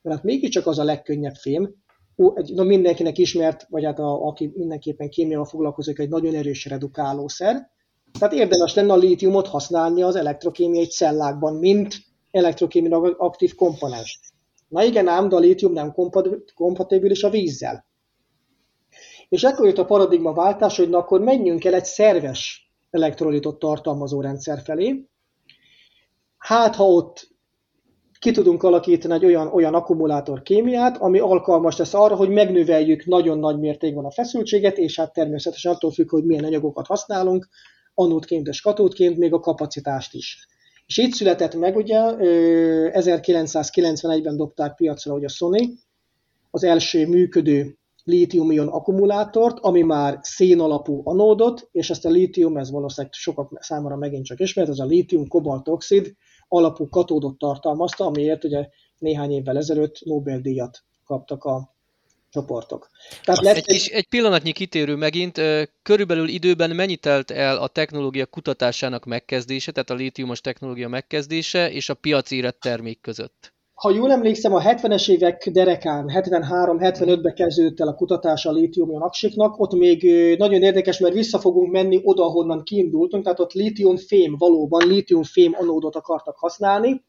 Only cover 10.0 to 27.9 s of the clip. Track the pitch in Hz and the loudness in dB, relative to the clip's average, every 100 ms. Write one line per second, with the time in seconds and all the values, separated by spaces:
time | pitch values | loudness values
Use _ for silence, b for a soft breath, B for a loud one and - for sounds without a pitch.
10 | 180 185 147 147 170 165 170 170 170 - | 0 0 -2 -4 -6 -2 0 0 -2 0
11 | 160 151 147 147 156 156 180 208 202 - | 0 0 -2 -2 -4 0 2 2 0 -8
12 | _ _ _ 190 175 160 170 175 165 165 | _ _ _ 0 0 0 -2 0 2 2
13 | 175 175 180 175 180 - 180 147 139 120 | 0 0 -4 0 -2 0 -2 0 -8 -8
14 | 113 - _ _ _ _ _ 165 233 233 | -12 -16 _ _ _ _ _ 0 2 2
15 | 180 180 196 180 175 185 190 165 147 165 | 2 2 2 4 4 4 2 0 -4 -4
16 | 175 190 185 202 - - 175 185 190 190 | -2 0 0 -4 -10 -4 -2 -2 0 2
17 | 196 196 208 214 175 131 123 113 _ _ | 2 2 0 0 -2 -4 -8 -10 _ _
18 | _ _ _ _ _ _ _ _ _ b | _ _ _ _ _ _ _ _ _ b
19 | b b b 180 254 269 208 190 175 202 | b b b 0 0 2 2 2 2 2
20 | 185 175 165 156 185 202 214 - 170 180 | 4 2 0 0 0 2 0 2 0 0
21 | 175 190 220 269 185 165 185 180 - - | 2 2 2 2 2 0 0 0 -2 2
22 | 214 180 143 131 - - _ _ _ 165 | 4 4 0 -8 -10 -14 _ _ _ -2
23 | 156 143 156 147 151 147 156 151 156 143 | -2 -2 -2 -2 -4 -4 -4 -4 -4 -6
24 | 139 139 139 139 160 143 147 156 220 269 | -6 -6 -6 -8 -8 -8 -6 -4 -2 -4
25 | - _ _ _ _ b b b b b | -10 _ _ _ _ b b b b b
26 | b _ _ _ - 226 226 220 196 175 | b _ _ _ 0 2 2 4 4 4
27 | 165 - - _ _ _ _ _ _ | 2 -8 -20 _ _ _ _ _ _